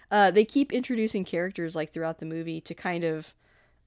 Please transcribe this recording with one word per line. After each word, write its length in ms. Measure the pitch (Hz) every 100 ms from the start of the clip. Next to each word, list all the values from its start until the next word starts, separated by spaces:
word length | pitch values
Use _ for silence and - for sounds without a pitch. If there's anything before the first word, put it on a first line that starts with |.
| _
Uh, 220 | 208 196
they 120 | 196 214
keep 260 | 277 285
introducing 500 | 247 247 233 220 208
characters, 520 | 180 165 185 196 165 165
like, 160 | 156
throughout 260 | 165 160 165
the 60 | 160
movie 340 | 160 165 160
to 120 | -
kind 300 | 170 185 170
of, 300 | 165 156 160 _ _ _ _ _